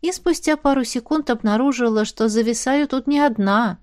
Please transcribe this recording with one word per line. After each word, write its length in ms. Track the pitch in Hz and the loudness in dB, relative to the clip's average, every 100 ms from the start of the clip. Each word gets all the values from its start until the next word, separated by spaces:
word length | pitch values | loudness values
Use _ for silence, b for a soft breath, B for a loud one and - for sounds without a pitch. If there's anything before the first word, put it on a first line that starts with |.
и 100 | 330 | -4
спустя 460 | 359 - 311 - 302 | -2 -2 0 0 0
пару 260 | 285 269 | 2 0
секунд 460 | 240 247 - 311 294 | 0 -6 -2 -4 0
обнаружила, 720 | 233 214 208 277 240 240 214 | -2 0 2 2 2 0 0
что 240 | 214 - 220 | -2 0 0
зависаю 600 | 214 226 226 - 277 294 | 2 0 -2 0 0 0
тут 180 | 262 262 | -2 0
не 100 | 285 | 2
одна 600 | 294 214 196 202 233 - | 2 2 0 2 0 -4